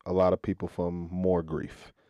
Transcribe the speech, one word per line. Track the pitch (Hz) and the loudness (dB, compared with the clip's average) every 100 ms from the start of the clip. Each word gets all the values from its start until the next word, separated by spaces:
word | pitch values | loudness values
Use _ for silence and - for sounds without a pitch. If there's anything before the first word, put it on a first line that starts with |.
| - | -2
a | |
lot | 90 92 | 4 4
of | 90 | 4
people | - 90 87 | 0 -4 -4
from | - 87 87 85 | -4 -4 -4 -6
more | 90 92 90 | -2 2 2
grief. | 80 80 - - - _ _ | 0 -6 -8 -12 -20 _ _